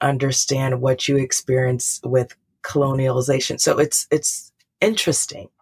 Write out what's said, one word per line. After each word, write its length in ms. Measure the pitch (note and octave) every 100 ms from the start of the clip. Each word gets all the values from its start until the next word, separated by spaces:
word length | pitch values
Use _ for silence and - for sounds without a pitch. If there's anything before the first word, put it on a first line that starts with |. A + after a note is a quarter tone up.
understand 760 | C#3 C3+ C#3 C3 - C3+ C3 B2+
what 260 | C3 C3 -
you 120 | C#3
experience 800 | C3 - - C3 B2+ B2 - -
with 320 | B2 B2+ B2 - _ _
colonialization. 960 | - D3 C#3 C3+ C3 B2+ B2+ C3+ - -
So 180 | D#3 C#3+
it's, 300 | D3+ - -
it's 400 | D3+ - - - _ _ _
interesting. 680 | G#3+ A3 F3+ C#3 - - - _